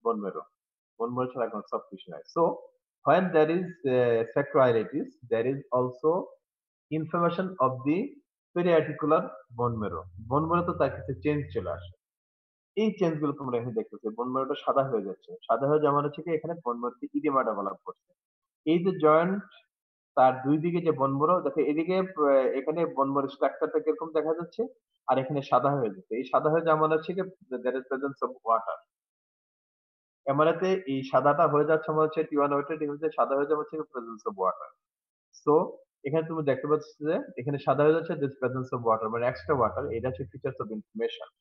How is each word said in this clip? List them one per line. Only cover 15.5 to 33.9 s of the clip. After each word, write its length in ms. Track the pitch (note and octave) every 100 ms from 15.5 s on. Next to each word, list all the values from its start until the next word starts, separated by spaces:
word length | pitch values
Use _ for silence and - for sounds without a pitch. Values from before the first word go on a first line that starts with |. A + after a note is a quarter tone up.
| A#2 C3+
হয়ে 120 | D3+
যাওয়া 160 | D3 C#3+
মানে 120 | C#3+
হচ্ছে 140 | D3
কি 80 | D#3+
এখানে 240 | D#3 D#3+
বোন 240 | E3+ B2 A#2+
ম্যারোতে 280 | A#2+ A#2+ C#3+
ইডিমা 300 | D3 D3 C3+
ডেভেলপ 320 | A#2 G2+ G2 F#2+
করছে। 280 | - - _ _ _ _ _ _
এই 200 | - E3+
যে 140 | F3+ D#3
joint, 440 | D3+ D#3 F3 G3 - - _ _ _ _ _
তার 280 | - C3 B2+
দুই 160 | C3 D3+
দিকে 220 | E3 E3+
যে 100 | E3+
বোন 220 | C#3+ C3+
ম্যারো, 280 | C#3 D#3 F3+
দেখো 200 | - -
এদিকে, 380 | C3+ D3 E3 F#3
আহ, 300 | F#3 D#3 D3
এখানে 560 | C#3 C3 B2+ C#3 D#3 F3
বোন 260 | C3+ C3+
ম্যারো 160 | C#3 C3+
স্ট্রাকচারটা 520 | - D3 - D#3 D#3
কিরকম 320 | D3+ D3+ D#3+
দেখা 220 | D#3 D3+
যাচ্ছে, 320 | D#3+ E3+ - A#3 - _ _ -
আর 120 | B2+
এখানে 240 | C3 D3
সাদা 280 | C3+ B2+ C#3
হয়ে 200 | C#3+ A#2
যাচ্ছে। 240 | F#2+ - A2+
এই 80 |
সাদা 260 | C3 D#3+ D3+
হয়ে 120 | D#3+
যাওয়া 180 | E3 D#3
মানে 140 | D#3
হচ্ছে 200 | D#3 D#3+
কি 60 | F#3 F#3 - _
there 260 | B2+ A#2+ B2+
is 80 | C3
presence 280 | C3 C#3 C3+
of 80 | B2
water। 480 | C3 A2+ A2+ G2 D#2 _ _ _ _ _ _ _ _ _ _ _ _ _ _ -
এমআরআই 280 | C#3 D#3 E3
তে 220 | F#3 F#3+ -
এই 160 | C3+
সাদাটা 440 | C3 C3 C#3+ C#3+ E3
হয়ে 180 | D3
যাচ্ছে 280 | D3 D#3 D#3+
মানে 100 | D#3
হচ্ছে 220 | D#3 D#3
টি 120 | D#3 D3
ওয়ান 160 | C#3+
ওয়েটের 260 | C#3+ C#3+ D#3+
ডিফারেন্সে 300 | D3+ D3 D#3 D3+
সাদা 200 | A#2+ C#3
হয়ে 100 | D3
যাওয়া 120 | D3+
হচ্ছে 180 | D3+ D#3+
presence 520 | D3+